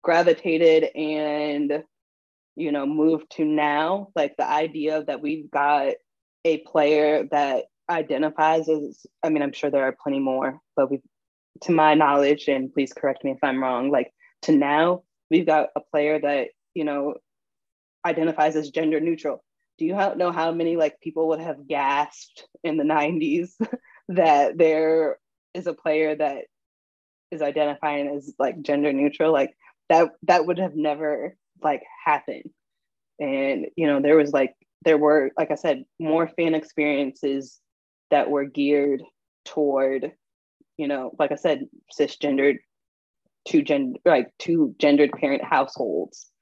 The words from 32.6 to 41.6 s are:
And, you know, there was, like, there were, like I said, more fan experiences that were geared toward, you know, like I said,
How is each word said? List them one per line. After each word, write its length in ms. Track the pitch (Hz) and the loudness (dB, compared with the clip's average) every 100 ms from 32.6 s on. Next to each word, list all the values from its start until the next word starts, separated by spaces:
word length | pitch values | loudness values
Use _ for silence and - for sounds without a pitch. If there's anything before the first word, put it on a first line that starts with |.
| _ _ _ _ _ _ | _ _ _ _ _ _
And, 480 | 147 135 135 127 - - | -4 -2 -2 -2 -6 -2
you 100 | 156 | 0
know, 120 | 143 | 2
there 160 | 143 160 | 4 4
was, 160 | 147 | 4
like, 220 | 139 131 _ _ _ | 0 0 _ _ _
there 120 | 165 156 | 2 4
were, 360 | 151 151 135 - | 4 4 2 -4
like 140 | 156 | -4
I 60 | 147 | -4
said, 280 | 165 131 - _ | -2 -4 -6 _
more 300 | 160 160 165 | -2 0 0
fan 260 | - 165 | -2 -2
experiences 1040 | 160 156 - 147 139 139 135 143 139 131 _ _ _ _ _ _ | -2 -4 -4 -2 0 -4 -4 -4 -4 -8 _ _ _ _ _ _
that 200 | 147 127 | 0 2
were 140 | 143 | -2
geared 580 | 139 143 143 147 143 135 - _ _ _ | -4 -2 0 2 2 -2 -6 _ _ _
toward, 680 | - - 147 135 135 135 - - _ _ _ _ _ - | -12 -2 0 0 0 -2 -6 -12 _ _ _ _ _ -10
you 100 | 143 | -6
know, 240 | 139 127 - | -6 -8 -4
like 140 | 143 | -2
I 40 | 151 | -2
said, 320 | 180 139 | -2 -2